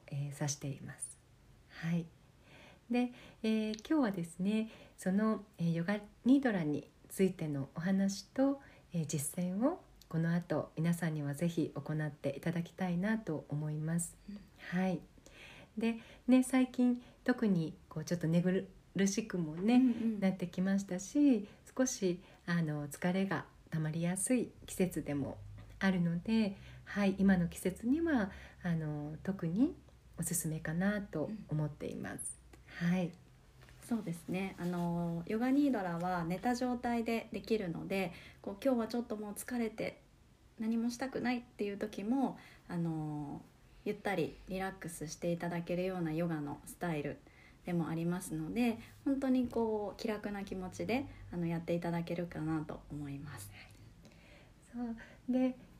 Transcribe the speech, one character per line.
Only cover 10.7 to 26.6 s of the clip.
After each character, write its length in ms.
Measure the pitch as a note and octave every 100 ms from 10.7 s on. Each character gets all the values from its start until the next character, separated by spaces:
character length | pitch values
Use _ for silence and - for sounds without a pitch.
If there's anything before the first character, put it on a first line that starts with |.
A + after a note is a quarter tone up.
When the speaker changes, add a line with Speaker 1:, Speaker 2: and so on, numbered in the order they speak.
| -
Speaker 1:
皆 160 | E3
さ 160 | E3+ E3+
ん 60 |
に 80 | D#3
は 100 | C#3+
ぜ 160 | C#3+ F3
ひ 240 | E3+ D3
行 200 | - C#3
っ 160 | D#3 D3+
て 260 | D3 - -
い 60 |
た 100 | E3+
だ 100 | E3+
き 120 | E3+
た 160 | - F#3
い 80 | F3
な 180 | G3+ A3
と 300 | G3 D3+ -
思 220 | D3 D3+
い 80 | D3+
ま 220 | D#3 E3+
す。 180 | - - -
Speaker 2:
う 40 |
ん。 460 | G3+ - - - F3+
Speaker 1:
は 100 | F#3+
い。 120 | E3 - - - - - - - A3
で、 180 | A3+ A3+ - - -
ね、 140 | B3+
最 240 | B3+ C4 B3
近 340 | - B3 A#3+ - -
特 220 | - B3 A3
に 260 | F3 D#3 - -
こ 120 | D#3
う 40 |
ち 80 | D#3
ょ 40 | F3
っ 20 |
と 60 | D#3+
寝 160 | E3+
苦 240 | F3+ F#3+ G3 - - F#3 G3
し 200 | G#3+ A3
く 120 | F3+
も 160 | D#3
ね、 220 | D#3+ G#3 B3
Speaker 2:
う 20 |
ん 40 |
う 40 | C4 A3+ A3+ G#3
ん。 20 |
Speaker 1:
な 80 | F#3+
っ 80 | F#3
て 100 | F3
き 140 | -
ま 180 | F#3+ G3
し 60 |
た 140 | G3 F#3
し、 500 | - D4 C#4+ A3+ G3 - -
少 120 | - B3+
し、 340 | - F#3 F3 - -
あ 160 | - F3
の、 260 | D#3 D3+ D3
疲 240 | - F3+
れ 100 | F#3
が 220 | G3 C#3+ - - -
溜 80 | D#3+
ま 120 | D#3
り 100 | E3
や 140 | E3+ F#3+
す 180 | -
い 160 | B3+ - - -
季 80 |
節 300 | - F3+ D#3+
で 100 | D3
も 240 | C#3+ B2+ - - - - -
あ 100 | F#3+
る 120 | F#3
の 200 | E3+ E3+
で、 360 | G3 A3+ G3+ -